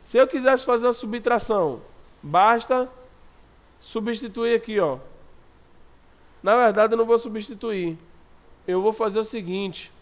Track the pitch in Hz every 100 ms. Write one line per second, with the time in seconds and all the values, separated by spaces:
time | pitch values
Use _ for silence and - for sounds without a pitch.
0 | - 233 262 269 254 262 254 240 247 233
1 | 220 233 240 240 - 208 160 120 - -
2 | - _ 147 170 208 233 - 254 254 -
3 | - - - _ - _ _ _ - -
4 | 214 226 226 196 233 226 226 208 160 127
5 | - - - - _ _ _ - - _
6 | _ _ _ - 180 233 233 202 214 226
7 | 226 233 233 214 208 220 233 202 170 160
8 | - - _ - _ - - 185 202 220
9 | 220 202 220 233 175 190 196 160 - -